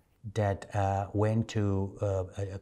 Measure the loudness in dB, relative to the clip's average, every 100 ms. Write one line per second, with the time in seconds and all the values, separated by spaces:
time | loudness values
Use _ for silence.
0 | _ _ -6 0 0 0 -2 0 2 2
1 | 0 2 2 2 0 0 2 2 0 -2
2 | -2 0 -2 -6 -6 -6